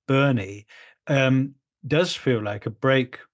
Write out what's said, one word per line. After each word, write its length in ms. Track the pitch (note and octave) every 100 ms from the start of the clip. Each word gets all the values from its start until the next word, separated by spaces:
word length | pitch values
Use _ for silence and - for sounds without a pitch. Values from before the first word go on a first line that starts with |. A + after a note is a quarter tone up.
| -
Bernie, 580 | C3+ C#3 A#2+ G2 G2+ - - - _ -
um, 460 | C#3 C3 C3 C#3 - _ _ A#2
does 300 | D3 F3+ -
feel 260 | C3+ A#2
like 240 | G#2+ G#2 A#2
a 60 |
break 480 | A2 C3+ C3+ B2 - -